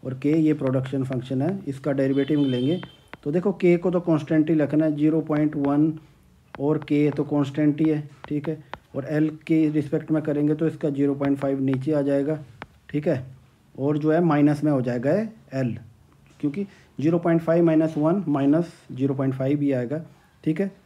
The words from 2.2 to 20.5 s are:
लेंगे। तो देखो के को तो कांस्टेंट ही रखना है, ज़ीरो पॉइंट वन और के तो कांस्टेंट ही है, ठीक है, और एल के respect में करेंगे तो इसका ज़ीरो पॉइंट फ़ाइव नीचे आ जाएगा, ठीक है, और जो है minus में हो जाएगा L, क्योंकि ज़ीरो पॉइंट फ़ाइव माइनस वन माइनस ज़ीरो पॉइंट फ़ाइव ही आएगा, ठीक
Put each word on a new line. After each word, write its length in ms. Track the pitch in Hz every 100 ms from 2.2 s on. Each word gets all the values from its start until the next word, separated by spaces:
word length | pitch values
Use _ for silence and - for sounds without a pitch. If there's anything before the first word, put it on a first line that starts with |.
| 139 151
लेंगे। 400 | 139 123 131 175 - - - -
तो 80 | -
देखो 200 | 165 190
के 240 | 185 180 175
को 140 | 170
तो 100 | 175
कांस्टेंट 500 | 175 156 143 160 151
ही 40 | 160
रखना 280 | 139 151
है, 120 | 156 147
ज़ीरो 240 | 156 156
पॉइंट 340 | 160 151 151 147
वन 360 | 139 143 156 156 - - _ _ _
और 240 | - 139 151
के 320 | 151 147 147
तो 140 | 139
कांस्टेंट 560 | 143 147 135 135 151 147
ही 80 | 160
है, 200 | 151 147 - -
ठीक 200 | 147 151
है, 140 | 156 - - _
और 120 | 131 131
एल 220 | 151 156 156 -
के 220 | 160 156
respect 400 | 147 143 156 151
में 120 | 156
करेंगे 320 | 156 147 147
तो 120 | 151 160
इसका 240 | 160 156
ज़ीरो 240 | 139 139
पॉइंट 240 | 139 143 139
फ़ाइव 220 | 139 139
नीचे 320 | 135 131 135
आ 100 | 151
जाएगा, 360 | 139 139 139 156 151 - - _ _
ठीक 180 | 147 156
है, 160 | 135 - - _ _ _
और 240 | - 139 151
जो 140 | 156
है 80 | 160
minus 380 | 175 147 147 147
में 60 | 151
हो 80 | 139
जाएगा 300 | 123 120 127 185 220 - -
L, 220 | 135 127 101 - - _ _ _ _
क्योंकि 260 | 147 170 196 - _ -
ज़ीरो 180 | 143 170
पॉइंट 240 | 170 165
फ़ाइव 220 | 160 170
माइनस 300 | 170 156 160 156
वन 260 | 151 196 156
माइनस 440 | 143 139 156 175 - -
ज़ीरो 220 | 127 135
पॉइंट 200 | 135 135
फ़ाइव 260 | 131 131 147
ही 120 | 143
आएगा, 300 | 131 120 151 165 - _ _
ठीक 160 | -